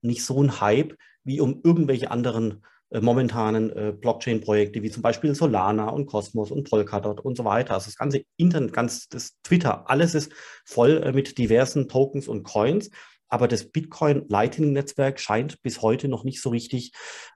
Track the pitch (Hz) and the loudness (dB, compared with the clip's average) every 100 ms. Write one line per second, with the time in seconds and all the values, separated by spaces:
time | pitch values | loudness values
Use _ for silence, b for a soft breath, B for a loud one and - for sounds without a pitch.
0 | 120 120 - 135 135 - 104 117 156 b | -4 -2 -2 2 2 2 2 2 0 b
1 | b b 131 143 135 139 170 165 135 127 | b b -6 0 0 2 4 4 2 0
2 | 123 120 123 113 113 104 b b _ 117 | -2 -2 -2 0 -2 -4 b b _ 0
3 | 117 123 123 117 110 110 110 - 104 101 | 2 4 2 0 0 0 -2 -4 -6 -2
4 | 117 113 127 110 107 107 104 110 107 117 | -2 -2 -2 -2 2 2 2 -2 -8 -2
5 | 113 - 151 143 165 101 95 107 107 139 | -2 0 -2 2 2 2 2 0 -2 -4
6 | 139 107 - 110 104 143 139 107 101 101 | -4 -4 -4 -4 -4 -6 0 0 0 -2
7 | 104 104 131 123 110 110 127 95 101 - | -4 -6 -6 -4 0 0 0 -4 -6 -6
8 | 143 139 - - 175 175 123 233 233 - | -2 -2 -4 2 2 2 0 -2 -2 -4
9 | - - - - - 175 139 - - 139 | -12 -14 -14 -16 0 2 2 -2 0 2
10 | 170 156 - B B B - - 120 160 | 2 0 -4 B B B -4 4 4 4
11 | 135 135 135 - 110 117 131 147 127 127 | 2 0 -2 -2 4 4 4 0 0 0
12 | 135 143 135 113 - 107 117 196 - B | 0 -2 -6 -8 -4 0 2 0 -4 B
13 | B B _ 120 120 110 - 160 - - | B B _ 0 2 0 -4 -6 -6 0
14 | 151 139 - 104 117 - 147 139 139 - | 2 2 0 0 0 0 0 0 -2 -2
15 | 135 135 - 107 147 - 123 - 110 131 | -2 -2 -2 -2 -2 -6 -10 -2 0 0
16 | 139 110 107 - 127 117 - 127 123 B | -2 -4 -6 -6 -4 -4 -4 -6 -8 B
17 | B B B | B B B